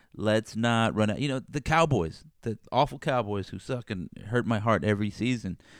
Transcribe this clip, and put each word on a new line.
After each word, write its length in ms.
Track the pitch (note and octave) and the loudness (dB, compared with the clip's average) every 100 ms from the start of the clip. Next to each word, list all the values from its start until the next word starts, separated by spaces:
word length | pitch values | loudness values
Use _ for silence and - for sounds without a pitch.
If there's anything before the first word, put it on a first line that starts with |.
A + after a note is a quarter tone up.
| _ - | _ -4
Let's 360 | G#2 A2 - G#2+ | 2 2 0 -2
not 400 | A#2 A2+ A2+ F2+ | 2 4 2 2
run 160 | G#2+ | 0
out. 80 | G#2+ | 0
You 80 | C#3+ | -2
know, 140 | C3 - | -4 -6
the 140 | D3 | -6
Cowboys, 640 | C3 D#3+ E3 A#2+ D#2+ - - _ | 2 4 4 2 0 -6 -20 _
the 160 | A#2 G#2 - | -8 -8 -2
awful 260 | A#2+ C#3 C3+ | 0 0 0
Cowboys 520 | D#3 B2+ G#2 G#2 F#2 | -2 -2 0 -4 -6
who 100 | G#2+ | -10
suck 320 | - B2 - | -6 -8 -6
and 180 | F#2+ D#2 - G#2 | -8 -8 -12 -2
hurt 180 | B2 A2 | 0 2
my 100 | A2 | 2
heart 260 | A2+ G2+ | 4 4
every 280 | G#2 G2+ G#2 | 4 0 -2
season, 480 | - A#2 B2 - - - | -2 -2 -2 -4 -8 -12